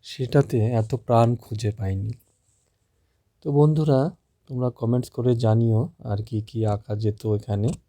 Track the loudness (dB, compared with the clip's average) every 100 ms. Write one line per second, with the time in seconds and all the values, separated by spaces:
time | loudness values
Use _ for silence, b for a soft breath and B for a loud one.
0 | -18 -8 0 2 2 0 2 0 -2 -6
1 | 0 4 4 0 -6 -6 -6 -4 -4 -4
2 | -6 -10 _ _ _ _ _ _ _ _
3 | _ _ _ _ -2 4 4 4 2 2
4 | 0 -6 _ _ _ -4 -4 -2 0 0
5 | -2 -2 0 2 2 4 4 2 0 -8
6 | -6 -6 -4 -8 -6 -4 -2 -2 -4 -2
7 | -2 -2 -2 -4 -2 -2 -2 -4